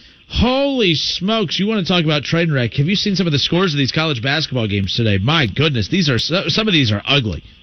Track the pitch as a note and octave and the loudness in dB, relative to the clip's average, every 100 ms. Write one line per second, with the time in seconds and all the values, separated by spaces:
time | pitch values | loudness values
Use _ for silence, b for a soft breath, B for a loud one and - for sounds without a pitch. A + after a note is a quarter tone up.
0 | B B - - A3+ C4 C#4 C4+ G3+ D3+ | B B -8 0 2 2 0 2 2 0
1 | - - F3+ A3+ F3+ - G3 A3 F3 F3+ | -2 -4 -2 0 -2 -2 0 0 0 0
2 | D#3 D3+ - E3 F3 C#3+ A#2 - C#3+ G3+ | 2 0 0 0 2 0 0 0 0 0
3 | G#3+ F3+ F3+ C#3+ - E3+ F#3+ C#3+ C3+ - | 0 0 0 0 0 2 2 0 -2 -2
4 | D#3+ C3 B2 D3 - B2+ A2 G2+ G2 - | -2 -2 -2 -2 -2 -2 0 0 -2 0
5 | A#2 G2 G#2 E3 B2 F#2 D#3 C3 G#2 F3+ | 0 2 2 2 0 0 0 0 0 0
6 | D3+ A#2 - E3+ D#3+ D3+ A3 E3+ B2 G#2 | 0 0 0 -2 -2 0 2 2 2 0
7 | - C#3+ A2 C#2+ B B | 0 0 0 -4 B B